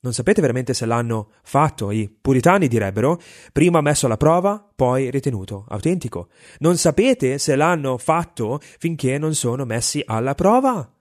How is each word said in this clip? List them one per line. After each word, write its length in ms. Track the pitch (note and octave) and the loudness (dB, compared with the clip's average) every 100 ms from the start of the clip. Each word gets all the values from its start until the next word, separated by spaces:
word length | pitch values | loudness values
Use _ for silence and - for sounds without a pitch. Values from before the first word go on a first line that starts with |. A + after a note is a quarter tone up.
Non 120 | B2+ | -6
sapete 260 | A#2 B2 A3 | -2 2 2
veramente 340 | D3 B2 B2 | 2 0 -4
se 120 | B2+ A2+ | -4 -2
l'hanno 460 | A#2 A#2 A2+ G#2 _ | -2 -2 -6 -6 _
fatto. 480 | - C#3 D3+ - G2+ | -2 2 2 0 -4
I 160 | G#2+ G2+ | -4 -4
puritani 600 | _ - C3 E3+ G3 D3+ | _ 0 2 4 2 2
direbbero: 500 | A2+ G2+ G2+ B2+ E3+ - - - | 0 -2 -2 0 -2 -6 -20 -6
"Prima 300 | - E3+ E3+ | 2 4 4
messo 240 | C#3+ D3 B2+ | 2 0 0
alla 100 | A2 | 2
prova, 560 | D3 F3 G3 G#3 _ | 2 4 0 -4 _
poi 380 | - B2+ B2+ C3 | -2 0 0 -2
ritenuto 540 | C3+ C#3 A2 F#2+ G2 G#2+ | -4 -4 -6 -8 -12 -10
autentico." 640 | G#2 D3+ F3+ A#2 - F2 _ - - | -4 -2 -2 -4 -10 -12 _ -20 -2
Non 180 | D#3 F3 | 0 2
sapete 600 | E3+ D3+ B3 B3 C3 C#3 | 2 2 2 2 0 0
se 200 | - C3+ | 0 2
l'hanno 400 | D#3+ E3+ C3+ B2 | 2 0 -2 -4
fatto 640 | - D#3+ E3+ - A2 C#3+ - _ | 0 0 -2 -6 -4 -6 -10 _
finché 400 | E3+ D#3+ B2+ C#3 | -6 -2 -2 0
non 160 | D#3 | -2
sono 320 | D#3 B2 B2 B2+ | -2 -2 -4 -4
messi 360 | A2+ - - - | -4 -2 -4 -4
alla 300 | A2 C3 C#3+ | -4 -2 0
prova. 540 | G3 A#3+ C4 A3 B2+ _ | 4 4 2 -2 -8 _